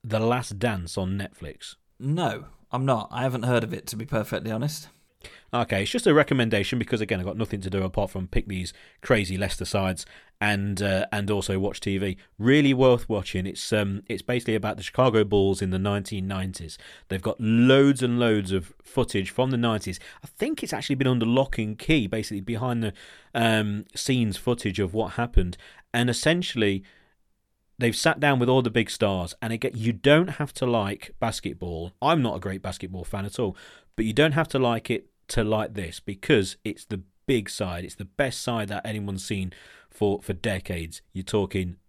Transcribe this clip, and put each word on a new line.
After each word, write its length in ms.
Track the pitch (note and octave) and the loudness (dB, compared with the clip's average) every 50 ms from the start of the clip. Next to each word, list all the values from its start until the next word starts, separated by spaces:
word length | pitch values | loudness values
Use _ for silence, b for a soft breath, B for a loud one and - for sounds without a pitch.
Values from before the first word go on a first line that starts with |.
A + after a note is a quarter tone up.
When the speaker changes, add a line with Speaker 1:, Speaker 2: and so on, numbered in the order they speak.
| - | -6
Speaker 1:
The 160 | A2 A2 G#2+ | -2 0 0
Last 400 | A2 A#2 A#2+ B2 A#2 - G#2+ F#2+ | 2 2 2 0 -2 -6 -4 -2
Dance 380 | A#2+ A#2+ G#2+ F#2 E2+ E2 - G2+ | -2 -2 -2 -2 -6 -6 -6 -4
on 200 | F#2 F#2 F#2+ G2+ | -2 -2 -2 -4
Netflix? 580 | G2+ - - - F2 D2 - - - - - - _ _ _ - | -4 -8 -12 -14 -14 -14 -14 -14 -16 -18 -18 -20 _ _ _ -8
Speaker 2:
No, 460 | B2 C3+ D3+ F3 F3 A#2 G#2 - - - - - _ _ | -4 -2 -2 0 0 -2 -2 -4 -8 -14 -20 -20 _ _
I'm 140 | - B2+ C3 | -4 0 2
not. 220 | C#3 B2+ A2+ - - | 2 2 0 0 -4
I 120 | - B2+ B2+ | -4 -2 -2
haven't 200 | C3 B2 A#2+ A2 | -2 -2 -2 0
heard 200 | B2+ B2 A#2 A2+ | 2 2 2 2
of 100 | - - | 0 -4
it, 140 | - - - | -8 -8 -8
to 80 | - | -8
be 100 | G#2+ A#2 | -8 -6
perfectly 460 | - - A2+ G#2 - A2 E2+ C#2 A2 | -4 -2 -2 -2 -2 -4 -6 -4 -4
honest. 380 | A2+ A2+ C3+ D#3 D3+ - - - _ _ _ _ _ _ B B B B B B - | -4 -4 -4 -4 -4 -8 -12 -16 _ _ _ _ _ _ B B B B B B -2
Speaker 1:
Okay, 280 | A#2+ A#2 - G#2+ F#2+ | -2 0 0 0 0
it's 100 | G2+ - | 0 0
just 160 | - A#3+ - F#3+ | -2 2 4 6
a 60 | D3 | 6
recommendation 680 | D3+ C#3 - C#3+ C3 A#2+ A2+ G#2+ G2+ G2+ - - B2 | 6 6 4 4 2 2 2 2 0 0 0 -2 -4
because, 220 | A2+ - B2+ G#2+ | -2 -2 -2 -2
again, 180 | G#2+ G2+ A2 F#2 | 0 -2 -2 -2
I've 60 | F2+ | -2
got 100 | G2 F2+ | -4 -4
nothing 240 | A2 A2+ - A2+ G2+ | -4 -4 -4 -4 -6
to 80 | F#2 F#2+ | -4 -4
do 140 | F#2+ G2 F#2+ | -2 -2 -2
apart 280 | F#2 - - G2+ F#2 | -2 0 -2 -2 -2
from 160 | - F#2+ F#2 F2+ | -4 -6 -6 -2
pick 200 | - A#2 - G#2 | -2 -2 -2 -2
these 240 | G2 F#2 F2+ - B B B B B B | -4 -6 -6 -8 B B B B B B
crazy 340 | - - B2+ G#2+ G2+ F2 F#2+ | 0 2 2 2 2 0 -2
Leicester 300 | F#2 G2+ F#2+ - - - | -2 -2 -4 -4 -6 -4
sides 400 | - - G2+ F#2+ F#2 F#2 - - B B B B B B _ | -2 0 0 0 0 -2 -4 -8 B B B B B B _
and, 420 | G#2 G#2 G#2 G2 G2+ G2+ G2+ F#2+ | 0 0 0 0 0 -2 -2 0
uh, 260 | G#2 G2 F#2+ F#2+ - - | 0 0 2 0 0 -2
and 180 | G#2+ G#2 G2+ F#2+ | -2 -2 -2 0
also 300 | G#2 G2+ - - F#2+ F#2+ | 0 0 0 0 0 0
watch 220 | G2 G2+ - - | 0 -2 -4 -4
T 160 | - - G2 F#2+ | -4 -2 -2 0
V. 200 | G2+ G2 F#2 b b b b - | 0 -2 -4 b b b b 0
Really 360 | G#2 A#2+ C#3 D3+ C#3+ C#3 C3+ | 4 6 6 6 6 6 4
worth 360 | B2+ C3 B2+ B2 A#2 - - | 6 6 6 6 4 2 -2
watching. 360 | A2 G2 F2+ - - F#2+ F#2 | -4 -4 -4 -4 -4 -4 -4
It's, 280 | F#2+ - - - - A2 | -4 -6 -8 -4 -2 0
um, 300 | G#2+ G#2 G2 G2 G2+ - - | 0 0 0 -2 -6 -6 -6
it's 140 | A2+ F#2+ | -8 -6
basically 340 | - - B2 B2 - - A2 | -4 -4 -4 -2 0 0 -2
about 220 | G#2+ F#2+ G#2+ G2 G2 | 0 -2 -4 -6 -6
the 60 | F2+ | -10
Chicago 420 | - - - C3 B2+ A2 A2 G#2+ | -4 0 2 4 4 6 4 4
Bulls 360 | G2 G#2 G2+ G2 G2 F#2+ - | 4 4 4 4 4 2 0
in 100 | G2+ F#2 | -2 -2
the 80 | F#2 F#2 | -2 0
nineteen 480 | F#2+ G#2 G2+ G2+ F#2+ - G#2+ G2 F#2 G2 | 0 0 -2 -2 -4 -6 -6 -6 -6 -4
nineties. 500 | G2 F#2 F#2+ F#2+ F2+ - E2+ D#2+ - B B B B B B - | -4 -4 -6 -6 -8 -10 -12 -14 -14 B B B B B B -6
They've 120 | G2 F#2 | -6 -4
got 200 | - A2 - - | -4 -4 -4 -2
loads 600 | A2+ A2 A2+ A#2 A#2+ B2+ C3+ C#3 C#3 C#3 C#3 A#2+ | 0 2 4 6 8 8 8 8 8 6 6 4
and 180 | B2+ B2 A#2+ A#2+ | 2 0 2 2
loads 340 | A#2+ A#2 A2 G#2+ G2 F#2 F#2+ | 4 4 4 2 2 0 -2
of 200 | F#2 E2 - - - | -2 -2 -6 -12 -20
footage 500 | _ - - - F#2+ - - G2+ F#2 E2+ | _ -4 -2 -2 0 0 0 -2 -2 -2
from 200 | - - B2+ C3 | 0 0 0 2
the 60 | C3 A#2 | 2 2
nineties. 420 | A#2+ A#2 A2 G#2 - G2 F2+ - B B B B - | 2 0 0 -2 -2 -6 -8 -10 B B B B -20
I 40 | - | -20
think 360 | - - G#3+ C#4+ D#4+ - - | -8 -6 -4 -4 -4 -4 -6
it's 80 | - | -6
actually 240 | - - - - C#3+ | -6 -6 -4 -2 0
been 120 | C3 C3+ B2+ | 2 2 2
under 180 | B2+ A#2+ A2+ | 2 4 2
lock 320 | A2+ A#2+ C3 C3+ - - - | 2 2 2 2 0 -2 -4
and 200 | A2 G#2+ G#2+ - | -4 -4 -6 -4
key, 300 | - - D#3+ C#3+ A2 F#2+ | 0 2 2 2 2 0
basically 340 | A2 A2+ G#2+ - G#2+ G2+ | -2 -4 -4 -6 -8 -8
behind 420 | F#2+ A2+ A#2 G#2 B2+ B2 A#2+ A#2 A2+ | -6 -6 -6 -4 -2 -2 -2 -2 -2
the, 100 | G#2 G2+ B B B B B B B - | -2 -4 B B B B B B B -2
um, 520 | A#2+ A#2 A2+ A2 A2 G#2+ G#2 G2+ G#2 - - - | 2 2 4 4 4 2 0 -2 -4 -6 -10 -10
scenes 420 | - - - C3 B2+ A#2 G#2+ F#2 - | -6 -2 0 2 2 2 2 0 0
footage 420 | - B2 A#2+ - - G#2+ F#2 G#2+ | 0 0 0 0 0 -2 0 0
of 140 | G2+ F#2 G2+ | -2 0 0
what 200 | A2 A2 F2 - | -2 -2 -2 -2
happened. 440 | - A#2+ A#2+ - G#2 F2+ F2+ - B B B B B B _ - | -4 -4 2 2 2 2 2 0 B B B B B B _ -2
And 160 | A#2+ A#2+ A#2+ | 0 2 2
essentially, 760 | A#2 - - D3+ E3+ F3 F3+ - - A#2+ G#2+ G2+ G2 F#2+ F#2+ b b b b b b b _ _ _ _ _ _ _ _ _ _ _ - | 0 2 2 2 2 2 0 -2 0 2 2 2 2 0 -4 b b b b b b b _ _ _ _ _ _ _ _ _ _ _ -2
they've 180 | A#2+ A#2 A2+ | 0 0 0
sat 260 | - - E3 - - | 2 2 2 2 4
down 180 | D3+ D3 C#3 B2+ | 4 4 4 4
with 80 | A#2+ B2 | 4 4
all 140 | B2+ C3 | 4 4
the 80 | B2 A#2 | 4 2
big 200 | A2 A#2+ A2 - | 2 0 0 0
stars, 440 | - - A2 G2+ G2 F#2 F2 E2+ - - | 0 0 0 2 2 0 -2 -6 -8 -8
and 100 | - A2+ | -8 -6
again, 200 | A#2 A2+ - C3 - | -4 -4 -4 -4 -4
you 160 | A2+ G#2+ A#2+ | -2 -2 -2
don't 380 | A2 - - C#3 D3 D#3+ F3+ F#3+ | -2 2 4 6 6 6 6 2
have 240 | C#3+ - D3+ C#3 - | -2 -6 -6 -6 -4
to 120 | - C3 | -4 -2
like 500 | B2 A#2+ A2+ G2+ G2 G#2 - - - - - | 0 2 2 0 0 -4 -6 -10 -14 -8 -4
basketball. 720 | A#2+ A2+ - - - G2 - - F2 F2 E2+ D#2+ E2+ F#2 - _ | -4 -4 -4 -4 -6 -8 -8 -8 -8 -8 -8 -8 -8 -10 -8 _
I'm 200 | - D3 E3+ D#3+ | 2 2 4 4
not 160 | B2+ A2+ - F2+ | 2 0 -2 -4
a 20 | |
great 220 | F#2 G2 F#2+ F#2+ | -6 -6 -8 -6
basketball 420 | - F#2+ F2+ - - F2 F#2 F2+ F2 | -8 -8 -10 -8 -10 -10 -10 -10 -8
fan 220 | - - G2 G2 | -8 -6 -6 -6
at 140 | G#2 - - | -6 -4 -2
all, 180 | A#2+ F#2+ F2+ B B B B B B B _ - | -2 -2 -4 B B B B B B B _ -2
but 80 | A2+ | -2
you 80 | A2 A2 | 0 4
don't 200 | C#3 D3+ D#3+ C#3 | 4 4 4 4
have 140 | E3 D#3+ - | 2 0 0
to 100 | - C3+ | 0 2
like 300 | B2+ A#2+ A#2 A2+ - - | 2 2 2 0 -2 -2
it 180 | A#2+ - - _ _ _ _ - | -4 -4 -4 _ _ _ _ -4
to 140 | - A#2+ A2 | -2 0 2
like 320 | G#2+ G#2+ G#2+ G#2+ - G#2+ | 2 2 0 0 -4 -6
this, 240 | G#2 F#2 E2 D#2+ - | -8 -8 -8 -10 -12
because 580 | - - G2 - - - D3+ A2 F#2+ F#2 - - - | -12 -12 -10 -6 0 4 4 4 4 2 -4 -8 -8
it's 220 | A2 - - - | -10 -10 -10 -10
the 180 | - G#2+ F#2 F2+ - _ _ _ - | -10 -10 -10 -10 -12 _ _ _ 0
big 240 | C3+ A#2 G2 - | 0 0 0 -4
side. 340 | - - G#2 F2+ F2 F2 F#2 | -6 -6 -6 -6 -6 -6 -10
It's 80 | - - | -10 -12
the 100 | - G2+ | -14 -14
best 380 | F#2 _ - C#3+ B2+ - - | -8 _ -2 -2 -2 -4 -4
side 260 | - B2+ A#2 A2+ G#2 G2+ | -4 -4 -2 -2 -4 -4
that 140 | G#2 G2+ - | -6 -6 -6
anyone's 400 | A2 G#2+ G#2+ G2+ G2+ G2 F#2+ - | -6 -6 -6 -6 -6 -6 -6 -6
seen 300 | - G#2+ G2 F#2 F2+ B B B B B B B B | -4 -4 -4 -4 -6 B B B B B B B B
for, 320 | _ - G#2+ G2+ G2+ G2+ - | _ 0 2 2 2 0 -2
for 100 | - G2 | -6 -6
decades. 720 | F2 - A2 G2 F#2 - - F#2 E2+ E2 E2 - - - _ - | -4 -4 -4 -4 -4 -4 -6 -6 -6 -6 -8 -12 -16 -18 _ -10
You're 100 | F#2+ F#2 | -10 -6
talking 520 | - - G#2 G2 F#2 - F#2+ F#2 F2 E2+ - _ | -2 0 0 0 0 0 -2 -2 -2 -6 -10 _